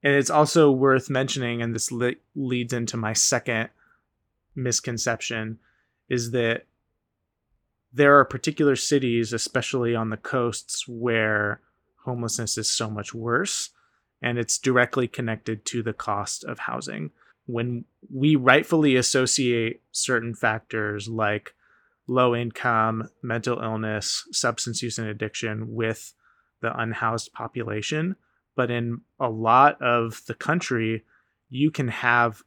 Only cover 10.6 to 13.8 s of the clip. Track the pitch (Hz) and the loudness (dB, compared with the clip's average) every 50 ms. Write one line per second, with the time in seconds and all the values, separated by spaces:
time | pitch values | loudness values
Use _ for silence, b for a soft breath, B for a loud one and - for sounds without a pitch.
10.6 | - - - - - - 120 113 117 123 113 113 110 107 107 104 104 104 104 - | -10 -10 -8 -8 -8 -10 -10 -6 -2 0 0 2 2 2 2 2 0 -2 -4 -6
11.6 | _ _ _ _ _ _ _ _ _ - 123 120 117 113 - - 117 107 - - | _ _ _ _ _ _ _ _ _ -8 -6 -4 -4 -4 -4 -4 -4 -4 -4 -4
12.6 | 107 - - - 117 110 107 104 101 - - 117 113 117 117 135 190 196 - - | -2 -2 -2 -2 -4 -4 -6 -8 -8 -10 -10 -8 -4 0 0 0 0 -2 -4 -6
13.6 | - - _ _ | -6 -8 _ _